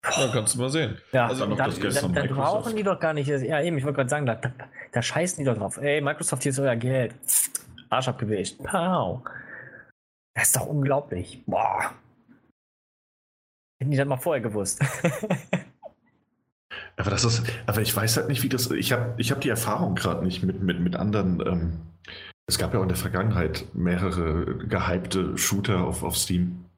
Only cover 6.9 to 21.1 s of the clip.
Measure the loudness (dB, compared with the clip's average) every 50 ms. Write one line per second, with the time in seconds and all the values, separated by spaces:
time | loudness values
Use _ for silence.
6.9 | 2 2 0 0 -4 -8 -2 0 2 2 2 0 -4 -10 -12 -12 -20 -20 -4 -2
7.9 | 0 0 0 0 -2 -2 -2 0 0 0 -2 -4 -6 -10 -6 -2 0 0 2 2
8.9 | 2 2 2 0 -4 -6 -8 -12 -14 -12 -14 -14 -16 -16 -16 -18 -20 -20 -20 -20
9.9 | _ _ _ _ _ _ _ _ _ 0 2 2 2 2 0 0 0 0 2 2
10.9 | 2 0 0 -2 -6 -6 -6 -8 -12 -12 -6 -2 0 0 2 2 0 0 -2 -4
11.9 | -8 -12 -20 _ _ _ _ _ -20 _ _ _ _ _ _ _ _ _ _ _
12.9 | _ _ _ _ _ _ _ _ _ _ _ _ _ _ _ _ _ _ -2 0
13.9 | 2 2 2 2 0 0 2 0 0 2 0 0 0 0 -2 -2 0 0 0 -2
14.9 | 0 0 0 0 0 0 -2 -2 -2 -2 -2 -4 -4 -4 -4 -10 -20 _ -20 -20
15.9 | _ _ _ _ _ _ _ _ _ _ _ _ _ _ _ _ -14 -14 -14 -14
16.9 | _ -4 -2 0 2 2 4 4 2 2 0 -2 -6 -4 -4 -2 0 0 0 2
17.9 | 0 2 2 2 2 2 2 0 0 0 0 0 0 0 0 0 0 0 2 2
18.9 | 2 2 0 -2 -2 -2 0 0 0 0 0 0 0 0 0 0 0 0 0 0
19.9 | 0 0 0 0 0 0 0 -2 -2 0 -2 -2 0 0 0 0 2 2 0 0
20.9 | 0 0 0 0